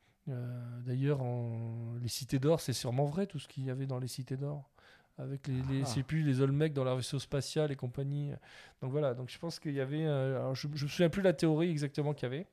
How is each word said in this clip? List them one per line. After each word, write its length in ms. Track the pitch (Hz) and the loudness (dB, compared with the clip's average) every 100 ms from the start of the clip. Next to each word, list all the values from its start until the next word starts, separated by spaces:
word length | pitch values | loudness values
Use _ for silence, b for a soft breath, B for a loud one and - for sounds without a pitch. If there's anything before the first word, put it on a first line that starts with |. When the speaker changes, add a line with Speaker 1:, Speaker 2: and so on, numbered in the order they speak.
| b b - | b b -8
Speaker 1:
euh, 540 | 123 123 123 120 120 123 | -6 -6 -8 -8 -8 -2
d'ailleurs, 360 | 127 139 139 | 2 2 2
en, 720 | 123 123 117 113 113 117 117 120 | 0 -2 -2 -4 -4 -4 -6 -4
les 60 | 120 | -4
cités 320 | - 131 139 | -4 0 2
d'or, 200 | 143 165 | 4 2
c'est 140 | - | 0
sûrement 320 | 120 123 127 143 | -2 0 0 0
vrai, 220 | 160 196 | 0 -2
tout 120 | 143 | -4
ce 80 | - | -10
qu'il 160 | 143 131 | -6 -4
y 40 | |
avait 160 | 131 135 | -4 -4
dans 140 | 127 | -4
les 80 | 127 | -4
cités 300 | - 127 131 | -6 -6 -4
d'or, 320 | 143 147 - B B B B - | -4 -6 -12 B B B B -12
avec 300 | 135 135 143 | -8 -6 -2
les, 140 | 127 131 | -2 0
les, 120 | 135 | 0
Speaker 2:
Ah. 40 | 127 | 0
Speaker 1:
je 40 | |
sais 100 | 139 | -2
plus, 200 | 131 156 | 0 2
les 180 | 147 131 | 4 4
Olmecs 320 | 135 143 156 | 4 4 2
dans 100 | 139 | 2
leur 120 | 127 127 | 2 0
vaisseau 240 | 117 139 | -2 -4
spatial 520 | - 143 - 160 151 | -2 -2 0 0 0
et 40 | 139 | 0
compagnie. 560 | 123 139 139 143 143 - B B B _ | -4 -4 -2 -2 -4 -8 B B B _
Donc 100 | 135 | -2
voilà, 220 | 143 143 | 0 2
donc 160 | 123 127 | 0 -6
je 80 | - | -8
pense 220 | 170 - | -8 -6
qu'il 140 | 156 | -2
y 60 | 139 | -2
avait, 260 | 131 151 160 | 0 0 2
euh, 320 | 143 131 131 | 2 2 0
alors 160 | 127 131 | 0 -2
je, 120 | 147 | -4
je 120 | 151 143 | -4 -2
me 40 | |
souviens 200 | - 175 | 4 4
plus 120 | 196 | 6
de 60 | 185 | 4
la 60 | |
théorie 360 | 170 160 151 175 | 6 6 6 4
exactement 440 | 151 143 151 147 | 2 0 0 0
qu'il 100 | 143 | 0
y 80 | 123 | -2
avait 140 | 139 202 | -4 -8